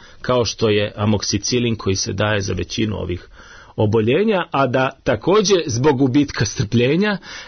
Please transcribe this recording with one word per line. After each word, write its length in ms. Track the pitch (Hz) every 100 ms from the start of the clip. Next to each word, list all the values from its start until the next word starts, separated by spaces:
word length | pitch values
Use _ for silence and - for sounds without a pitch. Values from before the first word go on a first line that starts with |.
| - -
kao 240 | - 127
što 240 | 113 - 113
je 240 | 104 104 110
amoksicilin 800 | 107 104 - 104 - 123 120 104
koji 200 | - 95
se 160 | -
daje 280 | 98 107 107
za 120 | 98
većinu 440 | 92 92 - 110 92
ovih 320 | 90 90 - - - - - -
oboljenja, 720 | 107 113 107 147 220 190 -
a 160 | 143 135
da 240 | 127 131 -
takođe 520 | - 120 - 202 185 190 156
zbog 320 | 117 143 127
gubitka 460 | 135 131 143 -
strpljenja 760 | 117 - - 117 123 165 214 196 - -